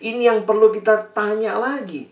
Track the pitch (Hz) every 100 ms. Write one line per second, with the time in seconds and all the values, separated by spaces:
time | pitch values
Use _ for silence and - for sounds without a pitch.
0 | 220 233 240 220 208 214 214 214 202 214
1 | - - 208 214 220 202 247 285 208 151
2 | -